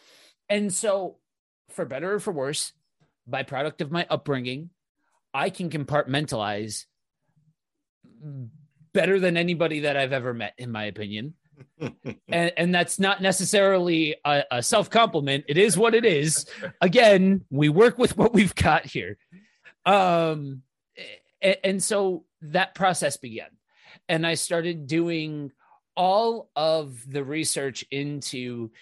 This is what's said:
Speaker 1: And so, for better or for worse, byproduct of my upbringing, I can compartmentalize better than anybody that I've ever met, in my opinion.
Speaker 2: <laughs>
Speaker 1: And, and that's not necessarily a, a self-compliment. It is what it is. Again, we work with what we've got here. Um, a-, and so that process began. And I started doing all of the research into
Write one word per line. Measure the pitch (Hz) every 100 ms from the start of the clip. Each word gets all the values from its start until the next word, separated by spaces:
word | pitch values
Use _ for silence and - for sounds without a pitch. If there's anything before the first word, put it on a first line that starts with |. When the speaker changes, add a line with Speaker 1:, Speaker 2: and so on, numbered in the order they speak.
| _ _ _ _ -
Speaker 1:
And | 208 208
so, | 185 220 196 180 - _ _ _ _ _
for | -
better | 143 135 180
or | 208
for | 208
worse, | 151 135 151 - _ _ _ _ _ 123
byproduct | 131 131 135 151 -
of | 151
my | 170 170
upbringing, | 151 - 135 123 131 170 _ _ _ _ _ _
I | 135 147
can | 180 175
compartmentalize | 151 139 147 131 139 151 117 104 104 110 - - _ _ _ _ _ _ _ _ _ _ _ _ _ 151 139 117 - _ _ _
better | 202 170 196
than | 180 170
anybody | 175 165 160 156
that | 147 139
I've | 131
ever | 135 123
met, | 117 104 -
in | 120
my | 110
opinion. | 107 110 104 107 143 - _ _ 127 -
Speaker 2:
<laughs> | 127 - 135 - -
Speaker 1:
And, | 170 170 -
and | 175
that's | 180 170 -
not | 196 196
necessarily | 190 190 180 208 196 190 175 165 151 -
a, | 147 143 -
a | 123
self-compliment. | - 226 - 226 226 156 139 139 -
It | 151
is | 214 175
what | 226
it | 226
is. | 226 147 156 - - - - -
Again, | 180 240 220 196 190 190 -
we | 135 151
work | 160 233 240
with | 240 -
what | 220
we've | 220 196
got | - 170 156
here. | - 135 92 104 _ 185 214 _ - _ 180
Um, | 202 185 170 160 156 139 135 - _ _ - - - _ -
a-, | 190 190 190
and | 190
so | - 202 196 180 _ _
that | 151 175 185
process | - 190 165 147 -
began. | 123 110 76 _ _ _ - - -
And | 165 165
I |
started | 160 - 170 170 165 135
doing | 165 170 165 156 151 143 _ _ _ _ -
all | 185 202 233 233 -
of | 147 160 160 143 120 131
the | 143
research | 135 156 147 160 139 - -
into | 139 143 147 - 127 123 120 113 _